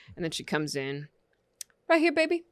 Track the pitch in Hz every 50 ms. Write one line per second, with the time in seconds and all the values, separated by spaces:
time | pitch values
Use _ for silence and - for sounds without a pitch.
0 | - - 101 - 175 165 156 - - - - 151 156 143 143 143 135 139 139 143
1 | 147 - _ _ _ _ _ _ _ _ _ _ - _ _ _ _ - 330 330
2 | 311 339 294 330 320 320 339 330 - _